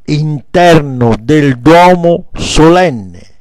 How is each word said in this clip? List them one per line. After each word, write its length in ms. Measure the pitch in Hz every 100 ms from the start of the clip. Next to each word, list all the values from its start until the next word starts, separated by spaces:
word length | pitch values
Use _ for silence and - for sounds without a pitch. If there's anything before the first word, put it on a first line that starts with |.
Interno 1120 | - 151 156 147 - 180 175 160 143 127 120 107
del 400 | 113 151 143 127
Duomo 720 | 131 170 180 180 170 170 -
solenne. 920 | - - - 156 180 185 120 95 87 - -